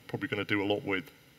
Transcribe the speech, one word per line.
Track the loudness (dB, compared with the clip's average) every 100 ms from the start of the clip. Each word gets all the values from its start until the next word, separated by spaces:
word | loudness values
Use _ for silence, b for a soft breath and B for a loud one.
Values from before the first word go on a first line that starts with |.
| -8
probably | -6 -2
gonna | -2 2
do | 2
a | 2
lot | 0 0
with, | 0 -2 -12 -20